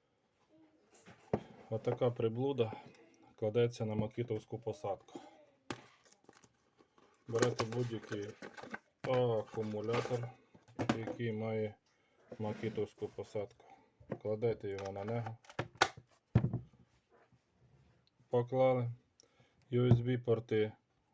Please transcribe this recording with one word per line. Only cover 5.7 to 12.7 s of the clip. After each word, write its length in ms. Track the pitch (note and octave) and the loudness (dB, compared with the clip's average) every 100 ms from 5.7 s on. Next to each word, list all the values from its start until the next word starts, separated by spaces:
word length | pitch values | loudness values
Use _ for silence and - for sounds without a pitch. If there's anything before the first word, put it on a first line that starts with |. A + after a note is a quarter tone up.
| - - - _ - - - - _ _ _ _ _ - _ - | -14 -16 -20 _ -20 -20 -20 -20 _ _ _ _ _ -20 _ -4
Берете 360 | A#2 B2 - A2 | 2 2 2 -2
будь-який 600 | A#2+ A#2+ A2 - G#2 G#2 - - - - - _ _ | -2 -2 -4 -6 -8 -8 -10 -16 -16 -14 -16 _ _
акумулятор, 1300 | - B2+ B2 A2 G#2+ A2+ G#2+ G#2+ G#2+ A#2+ - B2 A#2+ - _ - - - A2+ A2+ | 0 2 4 2 -2 -4 -4 -2 0 0 0 -2 -4 -12 _ -20 -12 -2 0 0
який 340 | A2 G#2+ A#2 | -2 -4 -2
має 440 | G#2+ A2+ A2 G#2+ G#2 _ _ _ _ - - | -2 -2 0 -2 -6 _ _ _ _ -16 -8
макітовську 680 | G#2+ G#2+ A2 | -6 -4 -4